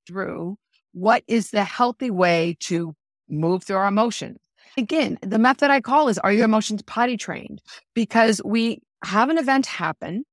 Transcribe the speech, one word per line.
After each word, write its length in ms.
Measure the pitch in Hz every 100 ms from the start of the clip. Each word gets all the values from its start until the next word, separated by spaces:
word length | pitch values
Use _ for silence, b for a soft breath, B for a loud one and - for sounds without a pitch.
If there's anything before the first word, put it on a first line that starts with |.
| -
through 500 | 185 185 180 170 208 _ _ _
what 300 | 180 202 240 -
is 240 | 226 190
the 140 | 208
healthy 460 | 190 - 247 - 254
way 460 | 185 180 170 170 165
to 340 | - 170 165 151 _ _ _
move 360 | 147 165 185
through 120 | - 196
our 100 | 202
emotions. 520 | 208 233 - - - _ _ b -
Again, 420 | 214 311 - -
the 160 | 190 220
method 320 | 247 269 285
I 100 | 277
call 280 | 233 285 285
is, 100 | 180
"Are 140 | 196
your 120 | 208
emotions 380 | 226 220 208 214
potty 340 | - 226 247 233
trained?" 460 | - - - - B B _
Because 460 | 233 220 226 226 202
we 380 | - 226 226 - _ _
have 260 | 170 202 262
an 80 | 320
event 280 | 269 269 -
happen 580 | - 160 - - 196 -